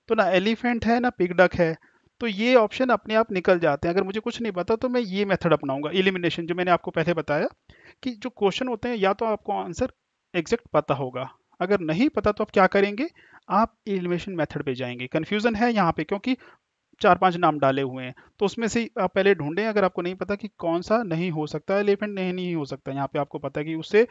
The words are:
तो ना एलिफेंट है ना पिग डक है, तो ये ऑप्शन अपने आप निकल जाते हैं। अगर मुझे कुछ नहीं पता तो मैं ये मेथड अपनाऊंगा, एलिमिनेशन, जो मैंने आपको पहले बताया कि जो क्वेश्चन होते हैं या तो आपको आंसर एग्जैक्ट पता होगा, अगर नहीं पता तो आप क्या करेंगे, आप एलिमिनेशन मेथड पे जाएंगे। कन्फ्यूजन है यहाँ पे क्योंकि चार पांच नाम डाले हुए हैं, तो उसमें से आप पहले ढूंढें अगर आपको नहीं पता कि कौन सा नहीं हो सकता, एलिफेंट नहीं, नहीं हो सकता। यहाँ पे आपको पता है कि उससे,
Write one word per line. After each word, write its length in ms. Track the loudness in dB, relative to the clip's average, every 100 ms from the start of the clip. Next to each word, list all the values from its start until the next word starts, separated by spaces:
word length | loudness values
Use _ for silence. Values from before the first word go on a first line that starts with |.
| -4
तो 80 | 0
ना 80 |
एलिफेंट 640 | 4 4 2 0 0 0 2
है 140 | 2
ना 100 | 0
पिग 220 | 0 0
डक 180 | 4 4
है, 240 | 4 0 0 _ _ _ -6
तो 80 | -6
ये 280 | 0 4 6
ऑप्शन 340 | 4 0 0
अपने 260 | 0 2 0
आप 160 | 2
निकल 280 | 0 2 4
जाते 280 | 4 0 0
हैं। 80 | 0
अगर 80 |
मुझे 160 | -2 -4
कुछ 220 | -6 -6
नहीं 100 | -6
पता 240 | -4 -2 -2
तो 140 | 0
मैं 120 | -2
ये 240 | -2 -2 0
मेथड 280 | 0 2
अपनाऊंगा, 360 | 2 0 -4 -2
एलिमिनेशन, 560 | 0 0 2 -2 -4 -6
जो 100 | -2
मैंने 160 | 2
आपको 200 | 0 0
पहले 220 | -2 -2
बताया 340 | -2 -2 -2 -2 -6 _ -20 -20 _
कि 80 | -10
जो 180 | -8 -12
क्वेश्चन 380 | -2 -2 0 -6
होते 220 | -4 -4
हैं 60 | 0
या 180 | 0
तो 120 | 0 -2
आपको 280 | -4 -4
आंसर 380 | -6 -6 -4 -6 _ _ _ _ -4
एग्जैक्ट 320 | -2 -4 0
पता 200 | -2 0
होगा, 440 | -2 -2 -6 -10 _ _ -6
अगर 180 | 0 0
नहीं 300 | 2 2 2
पता 220 | 2 -2
तो 120 | -2
आप 80 | 0
क्या 160 | 4 4
करेंगे, 420 | 4 2 -2 -8 _ _ -20 -2
आप 280 | 0 0 _ -4
एलिमिनेशन 440 | -4 -2 -4 -4
मेथड 320 | -6 -4 -4
पे 120 | -6 -6
जाएंगे। 320 | -6 -8 -6
कन्फ्यूजन 480 | -4 -2 -2 0 0
है 180 | 0
यहाँ 180 | 2 0
पे 120 | 0
क्योंकि 340 | -4 -4 -2 -4 -6 _ _ _ _ 0
चार 160 | 4 6
पांच 180 | 4 4
नाम 240 | 0 2
डाले 220 | 2 2
हुए 220 | -4 -6
हैं, 120 | -12 -16 _ -4
तो 60 | -4
उसमें 220 | -2 -2
से 220 | -2 -4 -2
आप 140 | -2
पहले 220 | 2 2 2
ढूंढें 300 | 0 -2 0
अगर 160 | 2
आपको 180 | 0 0
नहीं 140 | -6 -6
पता 200 | -6 -6
कि 120 | -8
कौन 340 | -6 -2 -2
सा 220 | 0 0
नहीं 280 | 0 -2 -2
हो 160 | -2 -4
सकता, 320 | -6 -2 0
एलिफेंट 360 | 2 0 -2 -4
नहीं, 180 | -4
नहीं 220 | -4 -4 -4
हो 100 | -6
सकता। 260 | -8 -8
यहाँ 160 | -6 -4
पे 120 | -4
आपको 200 | -4 -6
पता 220 | -8 -6
है 40 | -6
कि 100 | -6
उससे, 320 | 2 2 2